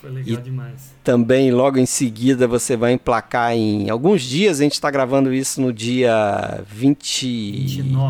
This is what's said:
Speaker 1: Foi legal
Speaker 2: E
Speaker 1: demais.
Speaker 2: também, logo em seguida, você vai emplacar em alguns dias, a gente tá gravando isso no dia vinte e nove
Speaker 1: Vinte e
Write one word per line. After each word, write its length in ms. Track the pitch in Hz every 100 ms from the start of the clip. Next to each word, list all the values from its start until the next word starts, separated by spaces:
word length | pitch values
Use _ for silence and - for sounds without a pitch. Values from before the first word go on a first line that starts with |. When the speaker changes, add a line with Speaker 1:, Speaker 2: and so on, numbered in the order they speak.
Speaker 1:
Foi 100 | 139
legal 220 | 131 131
Speaker 2:
E 40 | 117
Speaker 1:
demais. 520 | 127 131 135 - - -
Speaker 2:
também, 460 | - 120 117 131 131
logo 240 | 123 139 131
em 60 |
seguida, 640 | 127 - 127 110 127 127 123
você 260 | 120 -
vai 180 | 120 120
emplacar 580 | 127 - 113 - 123 120
em 360 | 117 110 104 101
alguns 320 | 117 165 196
dias, 380 | 127 143 208 143
a 20 |
gente 180 | 147 -
tá 100 | 151
gravando 420 | 139 123 135 135
isso 280 | 131 135 -
no 140 | 127
dia 880 | 110 113 127 120 110 104 101 - 87 98
vinte 580 | 104 135 143 - -
e 580 | 127 117 104 104 135 135
nove 0 |
Speaker 1:
Vinte 80 | 135
e 20 | 135